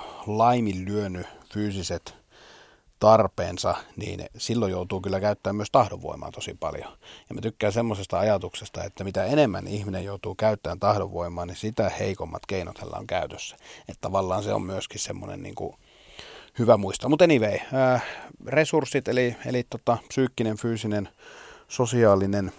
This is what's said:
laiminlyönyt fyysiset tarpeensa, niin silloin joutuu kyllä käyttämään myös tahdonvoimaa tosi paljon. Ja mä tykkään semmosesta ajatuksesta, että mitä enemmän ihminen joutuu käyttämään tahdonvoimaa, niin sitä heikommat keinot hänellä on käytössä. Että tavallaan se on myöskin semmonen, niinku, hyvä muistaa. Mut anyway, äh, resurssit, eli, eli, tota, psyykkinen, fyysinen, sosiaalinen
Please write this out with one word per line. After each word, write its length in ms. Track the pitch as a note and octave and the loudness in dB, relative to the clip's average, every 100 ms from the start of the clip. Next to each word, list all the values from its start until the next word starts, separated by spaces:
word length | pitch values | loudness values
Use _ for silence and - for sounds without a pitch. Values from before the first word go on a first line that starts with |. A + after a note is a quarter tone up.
| - - - | -10 -10 -4
laiminlyönyt 1000 | G#2+ A#2 B2 G#2+ F#2 F#2 G#2 G2+ F2+ F2 - - | 4 6 6 2 0 -2 -2 -2 -4 -10 -14 -10
fyysiset 640 | G#2 G#2 G2 F2 E2+ - - _ - - - - _ _ _ | -4 -2 -2 -4 -6 -8 -20 _ -20 -20 -20 -20 _ _ _
tarpeensa, 720 | G#2+ A2 G2 - F2+ F2+ - F2 - - | 8 8 8 0 -4 -2 -2 -2 -4 -10
niin 300 | - F#2 - A2 | -8 -8 -10 -8
silloin 360 | - A#2+ G#2 | -2 0 0
joutuu 280 | F#2 F2+ F#2+ | 0 -4 -4
kyllä 200 | F#2+ F#2+ | -2 0
käyttämään 360 | G#2 G#2 G2 G#2 | 0 0 -2 -4
myös 140 | G#2 | 2
tahdonvoimaa 600 | C#3 G#2 F2+ D2+ D2 D2 | 4 4 0 -10 -10 -12
tosi 240 | - - | -12 -12
paljon. 380 | - D#2 D2 - - - - - | -8 -8 -8 -10 -18 -20 -20 -14
Ja 60 | |
mä 60 | - | -8
tykkään 320 | A2+ - G#2+ | -6 -2 0
semmosesta 460 | G#2 A#2 G2 G2 F2+ | 0 0 -2 -2 0
ajatuksesta, 680 | G#2 G2+ F2 - - - | 2 2 -2 -12 -12 -10
että 200 | G2 - | -10 -8
mitä 200 | G2 F#2+ | -6 -2
enemmän 420 | F#2+ D3 C3+ F#2 F#2 | 0 4 2 0 -6
ihminen 380 | G#2 G2+ F#2 | -6 -6 -6
joutuu 300 | G2 G2 - | -6 -8 -10
käyttämään 460 | F#2+ A2 G#2 - F2+ | 0 0 0 -2 -2
tahdonvoimaa, 640 | G2+ G#2 F#2+ F2 F2 F2 F2 | 2 2 0 -4 -6 -6 -10
niin 100 | F2 | -8
sitä 320 | A2 A2 G2+ | -6 -2 -2
heikommat 540 | - G2+ F#2+ E2+ D#2+ - | -2 -4 -4 -8 -10 -6
keinot 320 | F#2+ F2 - | -6 -6 -10
hänellä 180 | - F2 | -12 -12
on 80 | G#2 | -6
käytössä. 500 | F2+ D2+ - - - - - | -4 -4 -8 -14 -16 -20 -20
Että 200 | - F2+ | -16 -10
tavallaan 420 | G2+ F#2+ F#2+ F#2 | -4 -2 0 -2
se 100 | G#2 | -2
on 80 | G#2 | -2
myöskin 380 | F#2 F#2+ - - | -4 -6 -8 -8
semmonen, 420 | - F#2+ F#2+ F#2+ | -8 -8 -12 -12
niinku, 320 | F#2+ - - - _ - - - - - - - | -12 -10 -12 -12 _ -20 -20 -20 -20 -20 -12 2
hyvä 180 | A#2 A2 | 6 6
muistaa. 320 | G2 - B2+ | 4 -2 2
Mut 120 | D3+ | 6
anyway, 320 | F3 C#3 G#2+ G2 - C3 C3 | 6 6 4 0 -2 0 2
äh, 80 | B2+ - - - - - | 2 -2 -10 -16 -18 -2
resurssit, 640 | C3+ D#3 D#3+ C3 C#3 C3 | 0 2 2 0 -2 0
eli, 280 | B2 B2 A2+ - | 2 0 -2 -4
eli, 200 | B2 A#2+ | -4 -4
tota, 280 | A2+ - A#2 - | -4 0 0 -2
psyykkinen, 480 | - B2+ - A2+ G#2+ | 0 0 0 -2 -2
fyysinen, 520 | A#2+ A2+ G#2+ G#2 G2 - - - - - - | -4 -4 -2 -2 -4 -10 -20 -20 -20 -20 -8
sosiaalinen 840 | - A#2+ B2 A2+ G2 G2 G2+ F#2 | -2 0 6 8 8 4 0 -2